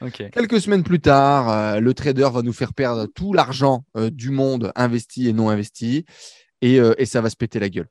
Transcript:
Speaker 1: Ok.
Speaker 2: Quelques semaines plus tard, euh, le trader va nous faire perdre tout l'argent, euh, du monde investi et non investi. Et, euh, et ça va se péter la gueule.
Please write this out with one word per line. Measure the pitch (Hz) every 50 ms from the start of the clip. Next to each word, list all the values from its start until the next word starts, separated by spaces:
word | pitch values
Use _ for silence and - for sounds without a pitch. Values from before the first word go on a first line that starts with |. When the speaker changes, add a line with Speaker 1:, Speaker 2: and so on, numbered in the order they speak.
Speaker 1:
Ok. | - - - - 104 101
Speaker 2:
Quelques | - 240 233 202 233 214
semaines | 170 202 202 190
plus | 165 - 180 160
tard, | - 156 139 139 139 139 143 139 123 113
euh, | 110 107 107 107 104 107
le | 113 123
trader | 131 - 139 147 131 127 139 135
va | 120 123
nous | 117 120 110
faire | - 127 117
perdre | - - 135 123 117 113 107 - -
tout | - 175 202 190
l'argent, | 170 135 120 - 127 143 135 131 123 135 _ _ 113
euh, | 110 113
du | 156 120 113 135
monde | 139 135 135 135 131 120 110 92 -
investi | 123 123 120 117 117 - - - 127 127 117
et | 110
non | 110 110 110
investi. | 107 104 104 - - - 113 117 131 156 170 - - - - - - _ _ _ _ _
Et, | 127 120 131 127
euh, | 120 113 117
et | - 131
ça | - - 123
va | 113 113
se | -
péter | - 120 107 - 113
la | 101 101
gueule. | 85 92 80 -